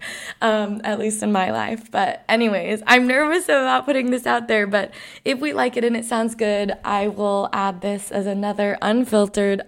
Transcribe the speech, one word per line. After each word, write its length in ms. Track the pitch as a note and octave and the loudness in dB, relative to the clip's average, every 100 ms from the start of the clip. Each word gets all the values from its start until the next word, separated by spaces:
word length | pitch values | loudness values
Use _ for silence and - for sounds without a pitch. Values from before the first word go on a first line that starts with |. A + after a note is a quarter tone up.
| - - - - | -14 -12 -12 -2
um, 400 | A3+ G#3+ G#3 G#3 | 0 2 0 -4
at 140 | - G#3+ | -4 -2
least 240 | A3 G#3+ | -2 -2
in 100 | G#3+ | 0
my 180 | G3+ F#3 | 2 2
life. 400 | - - A3+ - | -2 -4 -6 -4
But 340 | - F#3 - - | 0 0 -2 0
anyways, 520 | A3+ A3+ F#3+ E3+ G#3+ G#3+ | 2 2 0 -2 -2 4
I'm 220 | B3 B3 | 6 6
nervous 360 | B3+ D4+ F4 - | 2 2 2 2
about 380 | C#4+ C4 B3+ | 2 2 2
putting 260 | C4 C4 B3 | 2 0 0
this 140 | B3 | 0
out 220 | A#3+ A#3+ A#3 | 0 -2 2
there, 220 | A3 G3+ | 0 2
but 240 | G3+ - - - - | 0 -2 -8 -20 -8
if 160 | - C4 | -4 -2
we 120 | D4 | -2
like 240 | C#4+ B3+ B3 | 0 0 0
it 80 | |
and 120 | A#3 A#3 | 0 0
it 80 | |
sounds 320 | A3+ A3+ A3+ A3+ | -2 -2 -2 0
good, 360 | G#3 G3+ G3+ - | 0 0 -2 -4
I 240 | - G3+ G#3 | -2 0 0
will 400 | G3 G3+ G3+ G3 | -2 0 0 -2
add 280 | G3+ G3 F3+ | -2 -4 -4
this 320 | G3 G3+ - | -6 -6 -6
as 120 | G3+ | -4
another 540 | G3 G3 G3+ G3+ G3+ - | -4 -2 -4 -2 -2 -2
unfiltered, 840 | G#3 A#3 B3 G#3+ G3+ G#3 G3+ G3 | 0 0 2 2 2 2 0 0